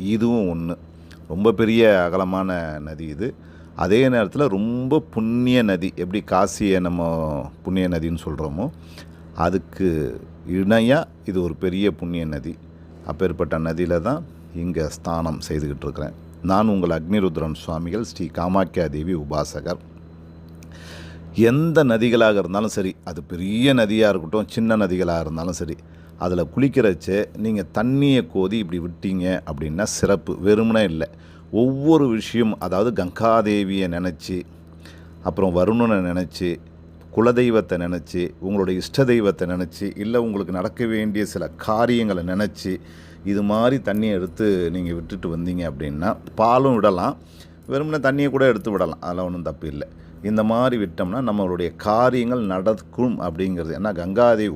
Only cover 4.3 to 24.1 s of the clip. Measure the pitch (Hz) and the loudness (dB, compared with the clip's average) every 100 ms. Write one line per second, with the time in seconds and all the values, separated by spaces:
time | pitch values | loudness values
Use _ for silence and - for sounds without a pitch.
4.3 | 131 147 95 110 123 131 156 156 113 110 | 0 0 0 -2 -2 0 0 0 -2 0
5.3 | 120 123 127 107 92 92 - 90 101 - | 0 2 4 4 2 -2 -4 -4 -4 0
6.3 | 92 98 - 104 95 90 87 82 82 78 | 2 2 0 2 2 2 0 -2 -2 -2
7.3 | 71 69 - 92 92 92 85 82 85 - | -4 -8 -10 -4 -2 0 0 -2 -4 -6
8.3 | 76 78 73 135 - - - - - - | -6 -6 -4 -6 -8 -18 -20 -20 -20 -14
9.3 | - 85 92 - - 92 78 67 55 - | -2 0 0 -4 -2 0 0 -2 -8 -14
10.3 | - - 92 98 113 113 147 - - - | -16 -6 -2 2 4 4 2 0 -8 -6
11.3 | 92 87 76 95 92 101 80 87 85 80 | -2 -2 -2 -2 0 0 0 -4 -4 -4
12.3 | 73 80 - - - - - - 78 92 | -6 -8 -12 -16 -20 -20 -14 -10 -2 -2
13.3 | 82 80 80 82 80 87 85 98 151 156 | 0 -2 -2 -2 -2 0 0 0 -4 -6
14.3 | - - 87 87 82 76 - 87 82 82 | -16 -14 -8 -4 -2 -4 -6 -6 -4 -2
15.3 | 78 - 78 73 69 73 69 73 - - | -4 -6 -4 -4 -6 -8 -8 -10 -12 -18
16.3 | - 87 95 110 98 85 82 80 104 92 | -8 0 2 4 2 2 0 0 0 0
17.3 | 80 80 78 - 80 85 104 104 - 85 | 0 -4 -6 -8 -6 -4 -6 -6 -8 -8
18.3 | - 87 95 90 - 78 73 82 87 71 | -4 0 0 0 0 -2 -2 -4 -4 -4
19.3 | 73 73 76 73 - - - - - - | -4 -4 -6 -8 -10 -12 -20 -20 -20 -20
20.3 | - - - - - - - - - - | -20 -20 -20 -20 -20 -18 -18 -16 -18 -8
21.3 | 90 113 135 165 160 135 113 120 117 110 | 2 4 4 4 4 4 4 4 6 6
22.3 | 104 85 98 110 107 95 - 87 78 - | 4 2 -2 -2 -2 -4 -4 -10 -12 -10
23.3 | 87 95 110 135 127 107 110 107 | -8 -4 2 4 4 4 4 4